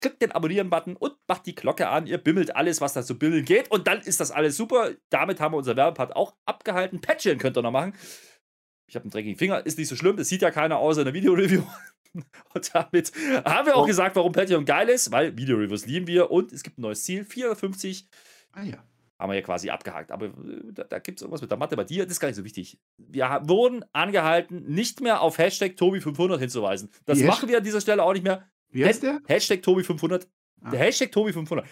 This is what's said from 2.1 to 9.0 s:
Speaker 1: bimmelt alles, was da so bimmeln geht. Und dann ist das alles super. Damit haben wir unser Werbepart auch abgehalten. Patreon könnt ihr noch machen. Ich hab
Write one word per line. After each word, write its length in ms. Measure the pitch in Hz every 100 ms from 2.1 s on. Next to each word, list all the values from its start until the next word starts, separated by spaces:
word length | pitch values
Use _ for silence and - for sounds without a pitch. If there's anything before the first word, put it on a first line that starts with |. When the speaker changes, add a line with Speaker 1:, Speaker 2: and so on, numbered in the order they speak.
| 156
Speaker 1:
bimmelt 380 | 151 175 160 -
alles, 260 | 175 160
was 120 | 139
da 100 | 135
so 100 | 123
bimmeln 320 | 120 156 160 131
geht. 240 | 202 262
Und 160 | 208 151
dann 160 | 202
ist 180 | 196 185
das 120 | 147
alles 260 | - 156 143
super. 320 | 226 254 214 - _
Damit 280 | 135 170 185
haben 140 | 156
wir 40 | 156
unser 180 | 127 117
Werbepart 400 | 151 165 123 -
auch 180 | 196 - -
abgehalten. 560 | 208 - 185 185 175
Patreon 360 | - 311 208 135
könnt 180 | 131 127
ihr 60 |
noch 100 | 117
machen. 220 | 131 180 - - - - _ _ _ _ _ _
Ich 80 |
hab 80 | 120